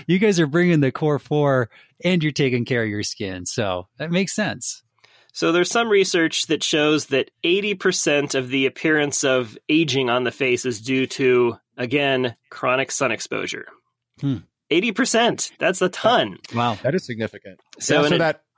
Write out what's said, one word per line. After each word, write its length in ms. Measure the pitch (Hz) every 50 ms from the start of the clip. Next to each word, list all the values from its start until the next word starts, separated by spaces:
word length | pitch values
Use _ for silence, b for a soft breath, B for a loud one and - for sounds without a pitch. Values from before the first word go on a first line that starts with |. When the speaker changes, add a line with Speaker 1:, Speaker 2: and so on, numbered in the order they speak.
| B
Speaker 1:
you 120 | - 170 190
guys 200 | 220 214 190 170
are 80 | 165
bringing 340 | 139 139 175 180 180 170 151
the 120 | 139 131
core 260 | - - 156 151 147 131
four, 520 | - - 151 151 147 143 135 127 120 b b b b b b - -
and 180 | 175 185 170
you're 100 | 151 151
taking 340 | 143 - 147 131 123 123 120
care 160 | - 131 120
of 60 | 113 107
your 120 | 104 104
skin, 440 | 104 - - - 110 95 92 90 90
so 420 | - - - 110 98 92 90 90 - _
that 140 | - 151 165
makes 240 | 170 185 196 - -
sense. 480 | - 208 151 104 131 - - - - _ _ b b b b b b b b
Speaker 2:
So 200 | - - 165 165
there's 180 | 165 175 175 -
some 180 | - 240 233 226
research 600 | 208 196 185 - - 175 160 156 - - - -
that 140 | 156 139
shows 440 | - - - 151 151 151 156 147 -
that 240 | - 139 131 110 - _ _ -
eighty 280 | 170 180 202 202 214 202
percent 600 | 185 - 190 180 - - 165 147 143 139 143 -
of 160 | 135 127 123
the 160 | 131 135 135
appearance 580 | 127 - - - 160 156 151 147 139 - - -
of 320 | 139 131 127 123 107 - - - -
aging 400 | 151 160 165 143 123 139 131 120
on 140 | 120 127 127
the 80 | 120
face 320 | - - 139 127 123 120 -
is 160 | 127 113 104
due 260 | 110 123 131 131 131
to, 500 | 127 - - 135 127 127 123 120 117 113 - _ _ _
again, 580 | - 127 120 135 147 143 139 135 127 127 120 113 _ _ -
chronic 400 | - - - 127 127 131 135 -
sun 220 | - - 143 123
exposure. 560 | 113 - - - 131 107 92 - - - - - - _ _ _ _ _ _ _ _ _
Speaker 1:
Hmm. 180 | - 139 131 92 - _ _ _ _ -
Speaker 2:
Eighty 200 | 151 175 214 240
percent. 600 | 190 - 262 - - 220 240 226 139 - - - - -
That's 200 | - 165 190 -
a 100 | 185 180
ton. 480 | - - - 220 247 208 131 104 90 - - -
Speaker 1:
Wow. 240 | - 117 120 120 110 95
Speaker 3:
That 140 | - 123 151
is 80 | 185 -
significant. 560 | - 120 107 110 104 - 101 - 101 92 _ _ _ - -
Speaker 2:
So 180 | - - 151 151
Speaker 3:
Yeah, 20 | 147
Speaker 2:
in 40 | 147
Speaker 3:
so 60 | 175
Speaker 2:
a 20 | 165
Speaker 3:
that, 240 | 165 156 151 - _ _ _